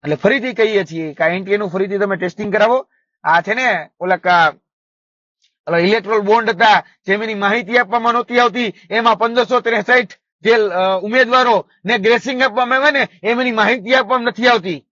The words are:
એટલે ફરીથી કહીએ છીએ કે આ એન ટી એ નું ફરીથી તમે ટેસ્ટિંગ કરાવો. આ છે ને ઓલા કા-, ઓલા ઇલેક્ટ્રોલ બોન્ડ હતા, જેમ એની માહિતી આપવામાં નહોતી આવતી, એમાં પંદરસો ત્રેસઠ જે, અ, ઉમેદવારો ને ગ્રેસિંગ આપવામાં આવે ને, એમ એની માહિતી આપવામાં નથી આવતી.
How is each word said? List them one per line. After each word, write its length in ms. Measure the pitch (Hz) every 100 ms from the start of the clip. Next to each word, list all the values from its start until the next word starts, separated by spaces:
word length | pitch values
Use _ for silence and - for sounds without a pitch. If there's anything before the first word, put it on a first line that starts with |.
એટલે 120 | 143 147
ફરીથી 380 | 196 269 247
કહીએ 300 | 220 220 208
છીએ 300 | 175 165 156
કે 100 | 139
આ 40 | 160
એન 180 | 180 190
ટી 80 |
એ 40 | 202
નું 120 | 208
ફરીથી 280 | 175 196 202
તમે 180 | 202 190
ટેસ્ટિંગ 380 | 180 - 214
કરાવો. 340 | 202 214 254 - _ _ _
આ 180 | - 170
છે 120 | 170
ને 360 | 226 254 185 151 _
ઓલા 180 | 180 180
કા-, 360 | 180 175 160 - _ _ _ _ _ _ _ _ _ _ -
ઓલા 100 | 170
ઇલેક્ટ્રોલ 420 | 180 220 196 220
બોન્ડ 300 | 202 226 226
હતા, 340 | 185 226 196 - _ -
જેમ 160 | 202
એની 100 | 220
માહિતી 440 | 208 202 220 190 240
આપવામાં 360 | 208 233 233
નહોતી 260 | 233 233 240
આવતી, 340 | 240 220 233 - _
એમાં 280 | 208 233 208
પંદરસો 420 | 233 233 240 247
ત્રેસઠ 540 | 233 226 202 247 202 - _ _
જે, 120 | 180
અ, 460 | 226 214 175 190 190
ઉમેદવારો 680 | 202 247 240 254 247 208 - _ 185
ને 120 | 233
ગ્રેસિંગ 440 | 185 240 247 254
આપવામાં 400 | 262 208 247 262
આવે 100 | 285
ને, 180 | 277 226 190
એમ 180 | 196 240
એની 100 | 247
માહિતી 440 | 220 208 247 196 262
આપવામાં 320 | 254 254 240
નથી 200 | 220 254
આવતી. 380 | 233 180 151 _